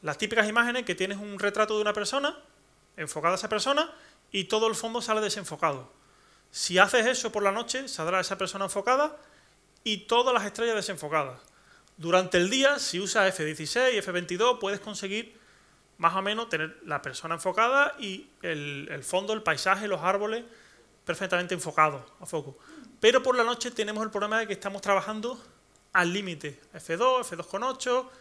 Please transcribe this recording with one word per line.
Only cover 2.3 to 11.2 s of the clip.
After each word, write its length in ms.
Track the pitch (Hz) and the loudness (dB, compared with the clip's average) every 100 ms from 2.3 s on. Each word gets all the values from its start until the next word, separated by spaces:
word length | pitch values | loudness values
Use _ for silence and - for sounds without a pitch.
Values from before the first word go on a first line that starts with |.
| 320 - _ _ _ _ - | -6 -16 _ _ _ _ -12
enfocada 380 | 151 156 165 | -8 -2 0
a 20 | 185 | 0
esa 120 | 214 | 0
persona, 440 | 214 247 285 330 - - _ _ | -2 0 0 0 -6 -20 _ _
y 140 | 196 | -6
todo 240 | 185 220 226 | 0 2 2
el 80 | 214 | 0
fondo 260 | 226 233 | -4 -4
sale 180 | 233 214 | -2 -2
desenfocado. 720 | 214 214 175 147 160 135 127 - _ _ _ _ _ | -2 -4 -8 -2 -2 -2 -8 -20 _ _ _ _ _
Si 260 | - - 175 | -6 0 6
haces 260 | 196 247 | 6 6
eso 280 | 226 247 226 | 4 2 -2
por 100 | 208 | 0
la 80 | 202 | 0
noche, 380 | 202 233 262 269 | 0 -4 -6 -6
saldrá 320 | - 160 185 | -6 0 0
esa 180 | 180 185 | 0 -4
persona 280 | 185 196 196 | -4 -4 -4
enfocada 500 | 202 196 262 302 - - - _ _ _ _ | -2 2 2 2 -2 -20 -20 _ _ _ _
y 240 | 220 208 - | -4 -4 2
todas 260 | 233 247 | 4 4
las 120 | 240 | 2
estrellas 320 | 202 - 233 220 | 0 -4 -2 0
desenfocadas. 640 | 196 175 147 156 | -2 -6 -2 0